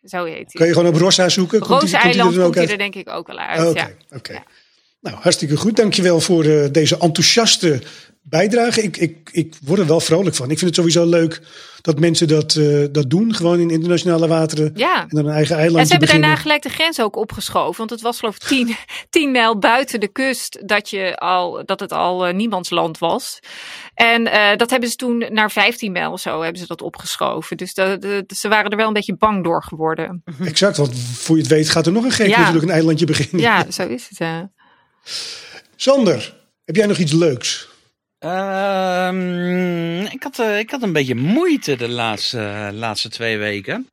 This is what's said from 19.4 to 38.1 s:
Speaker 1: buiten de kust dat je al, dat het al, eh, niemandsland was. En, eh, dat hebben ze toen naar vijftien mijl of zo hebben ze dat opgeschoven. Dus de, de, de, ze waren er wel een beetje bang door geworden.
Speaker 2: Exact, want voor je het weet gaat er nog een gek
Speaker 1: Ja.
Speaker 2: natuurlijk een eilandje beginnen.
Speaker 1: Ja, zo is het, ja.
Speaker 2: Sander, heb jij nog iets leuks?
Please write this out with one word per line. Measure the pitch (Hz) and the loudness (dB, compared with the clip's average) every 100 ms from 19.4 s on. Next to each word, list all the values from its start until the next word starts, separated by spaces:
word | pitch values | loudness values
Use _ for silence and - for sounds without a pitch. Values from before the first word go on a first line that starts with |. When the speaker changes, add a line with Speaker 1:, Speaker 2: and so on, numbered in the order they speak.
| 226 214 | 2 2
Speaker 1:
buiten | 226 240 285 240 | 2 2 0 -4
de | 202 | -6
kust | - 269 247 - - 196 | -4 -4 -4 -8 -14 -2
dat | 208 208 | -2 -2
je | 196 185 - | -6 -6 -4
al, | 175 185 180 - - | -2 -2 -2 -8 -6
dat | 190 | -6
het | 196 | -4
al, | 160 175 180 180 | -2 -2 0 -2
eh, | |
niemandsland | 180 226 190 175 175 165 156 | -2 -2 -4 -4 -2 -2 -2
was. | 170 214 - - - - - - - | -2 -2 -6 -14 -18 -18 -16 -18 -16
En, | - 233 233 226 | 0 2 4 2
eh, | 214 208 208 | 4 4 4
dat | 233 | 2
hebben | 262 233 | 0 -2
ze | - | -4
toen | 247 233 226 | -2 -2 -2
naar | 214 214 | 0 0
vijftien | 214 202 240 214 | 2 0 0 -6
mijl | 175 160 | -4 -6
of | 180 | -6
zo | 180 156 | -6 -4
hebben | 165 175 | -6 -8
ze | 170 | -12
dat | 165 | -10
opgeschoven. | - - - - - 156 - 175 | -10 -12 -12 -4 -4 -4 -8 -10
Dus | 180 | -8
de, | - 190 190 | -2 -2 -2
de, | 196 202 190 | -4 -6 -6
de, | 196 | -8
ze | 208 | 0
waren | 214 202 | 2 2
er | 208 | -2
wel | 220 | 0
een | |
beetje | 208 196 180 | 0 -4 0
bang | 214 202 | 0 2
door | 165 165 | 0 -2
geworden. | - 160 160 160 147 180 - 143 | -4 -4 -4 -4 -8 -10 -14 -6
Speaker 2:
Exact, | 175 156 202 156 | -4 2 2 2
want | 139 123 | -2 -2
voor | 120 120 - 160 | -8 -8 2 2
je | |
het | 131 | 4
weet | 156 156 | 4 4
gaat | 165 160 | 2 2
er | |
nog | 208 | 2
een | 247 | 0
gek | - 202 | 2 4
Speaker 1:
Ja. | 226 | 4
Speaker 2:
natuurlijk | 220 165 160 | 4 4 2
een | |
eilandje | 160 160 156 165 | 2 2 2 2
beginnen. | 151 139 185 | 0 0 0
Speaker 1:
Ja, | 226 196 165 | 2 2 0
zo | - 185 | -6 -6
is | 240 - | -8 -12
het, | - | -8
ja. | 165 165 190 _ _ _ _ _ - - - - - - _ _ | -6 -6 -12 _ _ _ _ _ -14 -12 -12 -14 -18 -20 _ _
Speaker 2:
Sander, | - 277 208 127 - - _ _ - | 2 4 4 0 -4 -16 _ _ -2
heb | 165 | 0
jij | 208 | 2
nog | 160 | 2
iets | 160 | 2
leuks? | 160 170 123 - - - _ _ _ _ | 2 2 0 -6 -8 -12 _ _ _ _